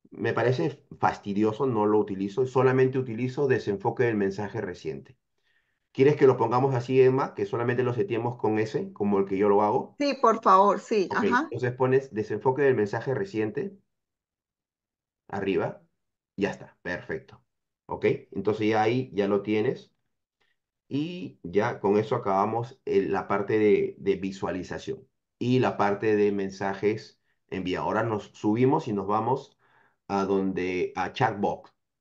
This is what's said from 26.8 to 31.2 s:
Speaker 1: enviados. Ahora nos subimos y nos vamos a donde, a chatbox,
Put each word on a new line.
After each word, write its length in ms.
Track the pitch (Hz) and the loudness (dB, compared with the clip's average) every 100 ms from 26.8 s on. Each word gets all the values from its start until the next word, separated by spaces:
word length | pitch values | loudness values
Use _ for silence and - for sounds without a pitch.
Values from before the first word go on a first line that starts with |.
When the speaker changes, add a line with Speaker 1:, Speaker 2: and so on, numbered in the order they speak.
| 208 214 - _ _ _ - | 0 -2 -6 _ _ _ -10
Speaker 1:
enviados. 360 | 95 90 90 76 | -6 -4 -4 -2
Ahora 160 | 104 | -2
nos 220 | 113 107 95 | -2 -4 -6
subimos 540 | - 107 110 131 151 131 | -6 0 2 4 2 -2
y 60 | |
nos 140 | 101 95 | -4 -2
vamos 500 | 104 113 139 - _ _ _ _ _ - | -2 0 -4 -6 _ _ _ _ _ -4
a 180 | 98 95 | -2 0
donde, 680 | 98 95 92 92 92 - - | 0 0 -2 -2 -2 -4 -4
a 160 | 90 | -6
chatbox, 600 | - | -2